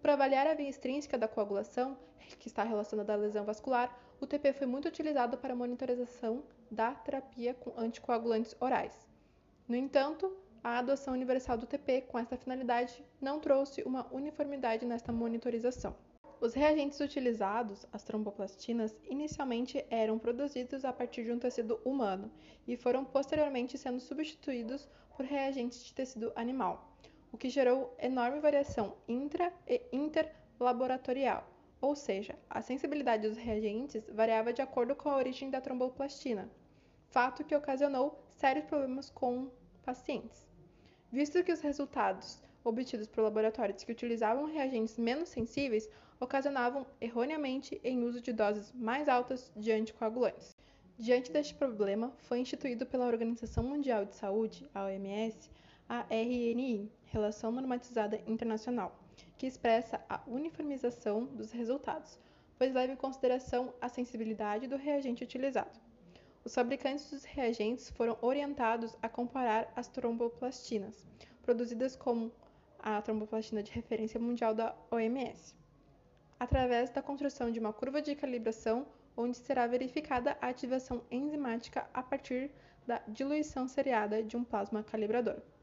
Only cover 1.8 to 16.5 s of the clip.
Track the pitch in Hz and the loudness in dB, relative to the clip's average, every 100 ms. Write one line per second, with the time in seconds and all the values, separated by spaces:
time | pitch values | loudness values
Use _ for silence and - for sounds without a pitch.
1.8 | 262 277 - - - - - - 220 214 | -2 -4 -14 -20 -20 -16 -8 -2 0 0
2.8 | 208 214 208 208 208 208 208 214 - 247 | 0 -2 0 0 2 0 -2 -4 0 2
3.8 | 247 - - - 277 285 285 277 262 254 | 2 -4 -20 -10 -4 2 2 2 -2 0
4.8 | 320 - 311 277 240 254 254 247 247 247 | -4 -2 0 2 2 0 -4 -2 -2 -2
5.8 | 262 247 240 - 226 233 - - - 220 | -2 0 -2 -4 -4 -4 -6 -20 -10 0
6.8 | 226 277 - 269 262 - 240 240 254 - | 0 0 -4 -4 -6 -4 -4 -4 -8 -4
7.8 | 226 233 - 233 233 226 226 - 254 254 | -4 -4 0 0 4 2 0 -2 2 2
8.8 | - - - - _ _ _ _ - 240 | 0 -8 -20 -20 _ _ _ _ -2 0
9.8 | 269 269 277 320 381 381 - - 240 240 | 4 4 4 0 -4 -4 -16 -8 -2 0
10.8 | 247 269 269 254 254 262 254 233 240 285 | 2 0 0 -2 2 0 2 -2 -2 -4
11.8 | - 262 262 233 233 254 254 254 254 240 | 2 0 2 -4 -4 -6 -4 -4 2 2
12.8 | 247 - - _ 269 302 302 269 277 - | 2 -4 -20 _ -4 -2 4 4 4 -2
13.8 | - 254 247 262 285 302 285 277 247 226 | -2 -2 -4 -6 -6 -4 -4 0 0 0
14.8 | 240 233 - 233 233 233 247 233 247 247 | 0 -4 -2 -2 0 -2 -2 0 0 -2
15.8 | 190 - - - - - 233 | -6 -8 -16 -20 -20 -2 0